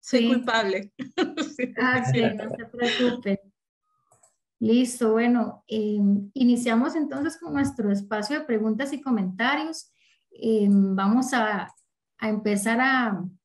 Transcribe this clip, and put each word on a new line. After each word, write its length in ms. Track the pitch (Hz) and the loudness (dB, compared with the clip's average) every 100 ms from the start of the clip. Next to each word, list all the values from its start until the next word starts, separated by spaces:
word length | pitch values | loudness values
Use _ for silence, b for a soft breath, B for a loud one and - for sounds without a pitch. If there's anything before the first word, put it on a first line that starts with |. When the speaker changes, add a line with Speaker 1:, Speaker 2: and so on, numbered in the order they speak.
Speaker 1:
Soy 200 | - 254 | 2 2
Speaker 2:
Sí. 80 | 233 | 4
Speaker 1:
culpable. 640 | 247 240 226 208 190 202 _ | 2 2 0 0 -2 -6 _
<laughs> 580 | 254 - 339 - - - | -12 -4 -4 -2 -8 -6
Sí, 180 | 254 - | -8 -2
Speaker 2:
Ah, 260 | 254 254 | 0 0
Speaker 1:
sí. 180 | 233 240 | 0 2
Speaker 2:
ok, 120 | 226 | 0
no 160 | 202 220 - | -2 -8 -10
se 80 | 233 | -14
preocupe. 720 | 240 240 - 247 247 208 196 - _ _ _ _ _ _ _ _ _ _ _ | -4 -2 2 0 0 -2 -4 -4 _ _ _ _ _ _ _ _ _ _ _
Listo, 520 | 220 233 254 - 226 | 2 4 2 0 0
bueno, 520 | 220 240 240 208 - _ | 2 2 2 0 -6 _
em, 640 | 220 214 208 202 202 202 | -4 -2 2 2 2 0
iniciamos 600 | - 247 240 240 226 277 | 0 2 4 2 2 0
entonces 440 | 330 285 269 311 - | -2 -4 -4 -6 -6
con 120 | 330 | -8
nuestro 360 | 285 277 - 208 | -2 -2 0 0
espacio 480 | 196 - 214 208 302 | 0 -2 -6 -4 -6
de 60 | |
preguntas 480 | 311 220 220 220 277 | -2 -2 0 -2 -4
y 80 | 294 | -6
comentarios. 920 | 269 226 185 185 240 294 311 320 - _ _ _ _ | -2 -2 -2 -2 -2 0 -4 -10 -16 _ _ _ _
Em, 640 | - 226 220 202 202 196 | -6 0 2 4 4 4
vamos 380 | 190 196 233 262 | 2 2 2 2
a, 420 | 254 214 208 - _ _ _ _ _ | 0 0 -2 -8 _ _ _ _ _
a 100 | 220 | -4
empezar 500 | 214 214 202 214 226 | -2 0 0 0 2
a 440 | 262 262 233 190 180 - | 2 2 0 -2 -8 -12